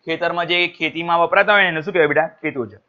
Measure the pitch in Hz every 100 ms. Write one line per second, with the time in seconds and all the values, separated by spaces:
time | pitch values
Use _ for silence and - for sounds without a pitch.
0 | - 160 170 170 170 175 175 - 160 160
1 | 170 170 170 185 202 202 190 160 156 180
2 | 151 147 160 - 156 135 110 107